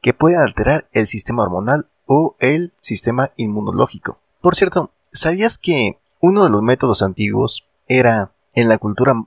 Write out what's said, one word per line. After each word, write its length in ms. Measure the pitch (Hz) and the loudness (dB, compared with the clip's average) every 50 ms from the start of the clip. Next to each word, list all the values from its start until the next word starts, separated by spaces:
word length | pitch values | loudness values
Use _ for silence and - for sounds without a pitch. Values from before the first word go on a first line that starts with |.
que 140 | - - 123 | 0 -2 0
pueden 260 | _ - 160 175 170 | _ 2 2 4 2
alterar 480 | 151 113 101 - 107 120 143 160 - _ _ | 2 0 0 -2 -2 0 0 -2 -4 _ _
el 140 | 120 110 | 0 0
sistema 360 | 107 113 107 - - 117 120 107 | 0 0 -2 -4 -4 -2 -2 -2
hormonal 480 | 92 90 90 101 113 139 151 - _ _ _ _ | -2 -2 -4 -2 -2 -2 -2 -2 _ _ _ _
o 280 | - 135 147 160 147 - _ | 0 2 2 2 0 -2 _
el 340 | - 127 147 160 175 170 _ _ | -2 0 0 -2 -4 -6 _ _
sistema 520 | - - 113 101 - 120 117 127 135 - _ | -6 -4 -4 -2 -2 -2 -2 -2 -4 -4 _
inmunológico. 840 | - 120 107 104 107 104 101 90 92 - - - - _ - - _ _ _ _ _ | -6 -6 -6 -4 -4 -6 -6 -2 -2 -2 -2 -4 -12 _ -14 -14 _ _ _ _ _
Por 160 | - 175 180 | 0 0 2
cierto, 360 | - 202 185 - 180 156 - _ _ _ _ _ | 2 0 0 0 -4 -4 -4 _ _ _ _ _
¿sabías 460 | - - 156 170 190 214 226 - - | 0 2 2 0 0 0 0 0 0
que 400 | - - 180 139 117 98 - _ _ _ _ _ - | 0 -2 0 0 0 -2 -4 _ _ _ _ _ 2
uno 220 | 175 190 208 202 | 2 4 4 2
de 60 | 160 | 2
los 120 | 107 104 110 | 2 2 2
métodos 400 | 117 127 127 - 131 107 95 101 | 0 0 0 2 0 0 0 0
antiguos 680 | 95 92 - 104 104 101 101 104 113 - - _ _ _ _ _ _ | -2 -2 -4 -4 -4 -2 -2 -2 -4 -4 -10 _ _ _ _ _ _
era, 440 | 127 127 123 120 113 110 98 95 _ _ _ _ _ | 0 2 2 2 2 0 -2 -6 _ _ _ _ _
en 160 | - 120 113 | 0 2 2
la 80 | 110 - | 2 0
cultura 340 | - 107 101 - 127 143 131 113 110 | 0 -6 -2 0 2 2 2 0 -4